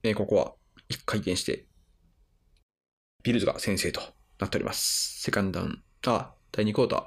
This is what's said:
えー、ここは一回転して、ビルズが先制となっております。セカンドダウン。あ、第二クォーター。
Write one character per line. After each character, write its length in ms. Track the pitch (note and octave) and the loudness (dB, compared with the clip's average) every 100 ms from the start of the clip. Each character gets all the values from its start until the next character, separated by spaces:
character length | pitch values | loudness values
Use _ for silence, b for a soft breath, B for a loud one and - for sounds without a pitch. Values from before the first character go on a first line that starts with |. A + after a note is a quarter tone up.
え 80 | A2+ | 0
ー、 40 | |
こ 120 | G#2 G2+ | 0 2
こ 80 | |
は 180 | G2+ - - _ - _ | 2 2 -6 _ -20 _
一 160 | - | -6
回 180 | - G#2+ | -2 -2
転 140 | F#2+ | 0
し 80 | F2+ | 0
て、 220 | - - - _ _ _ _ _ _ _ _ _ _ _ _ _ _ _ | 0 -4 -6 _ _ _ _ _ _ _ _ _ _ _ _ _ _ _
ビ 100 | B2 | 2
ル 60 | A#2+ | 2
ズ 80 | - | 2
が 100 | - | 0
先 220 | - F#2+ | 0 0
制 120 | F2 | 0
と 100 | - - _ _ _ | -4 -10 _ _ _
な 80 | |
っ 40 | G2 | -2
て 60 | - | -2
お 20 | |
り 60 | |
ま 80 | - | -2
す。 480 | - - - - - | -2 0 0 -2 -4
セ 100 | - | -2
カ 100 | - | 0
ン 100 | G2 | 0
ド 100 | F2 | 0
ダ 40 | |
ウ 40 | F2+ | -4
ン。 140 | - _ _ | -6 _ _
あ、 300 | - A2+ - - _ | 0 0 -2 -16 _
第 120 | - | 0
二 100 | G#2+ | 0
ク 80 | G#2 | 2
ォ 40 | |
ー 20 | B2 | 2
タ 80 | |
ー。 60 | - | 0